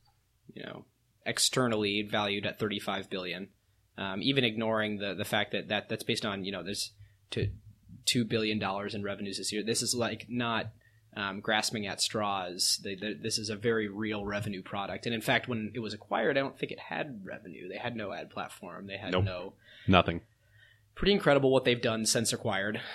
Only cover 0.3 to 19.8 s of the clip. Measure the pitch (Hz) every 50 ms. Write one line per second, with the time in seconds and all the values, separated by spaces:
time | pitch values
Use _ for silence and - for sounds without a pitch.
0.3 | _ _ _ - - - - - - - - - _ _ _ _ _ _ _ -
1.3 | 117 - - - - 131 127 120 113 107 104 101 101 107 107 104 - 107 104 101
2.3 | 101 101 101 101 - - 113 104 104 101 - - 98 98 95 - - 92 90 90
3.3 | 85 90 98 - _ _ _ _ _ _ _ _ _ - 98 98 95 98 92 131
4.3 | 139 139 123 117 107 110 113 110 110 107 107 107 104 101 101 101 90 87 104 -
5.3 | - 107 104 - - 98 - 92 107 104 - - 113 - - - 117 - - 107
6.3 | 98 98 92 95 98 92 85 92 104 - - - - - - - _ _ _ _
7.3 | - - 104 104 - - - - - _ _ - - - - - - 123 117 107
8.3 | 117 110 110 107 107 107 101 95 95 101 101 101 - 104 101 98 101 101 104 98
9.3 | 95 101 95 - 107 107 98 110 117 - 120 110 - 120 117 104 107 - - -
10.3 | 120 120 120 117 113 107 98 110 - - _ _ _ _ _ _ - 107 101 98
11.3 | 95 101 - - 110 107 107 - 127 110 104 98 87 - - - - 110 104 101
12.3 | 98 95 92 90 90 92 - - - - - 104 98 90 107 107 104 107 110 113
13.3 | - 123 107 107 107 98 107 120 113 110 107 101 98 104 110 107 107 104 101 104
14.3 | 104 104 107 107 101 92 95 - - 101 98 92 95 98 - 123 117 110 - -
15.3 | 127 117 - 123 120 110 107 104 101 123 110 104 107 101 - - 202 214 226 165
16.3 | 139 139 139 135 - - 151 - - - - - - - 156 151 127 101 95 -
17.3 | - - - 90 78 - - 92 95 104 - 120 120 113 104 95 90 82 78 -
18.3 | - 104 92 - - - - 90 85 92 98 98 95 98 101 90 90 92 98 98
19.3 | 92 92 90 98 - _ _ - - -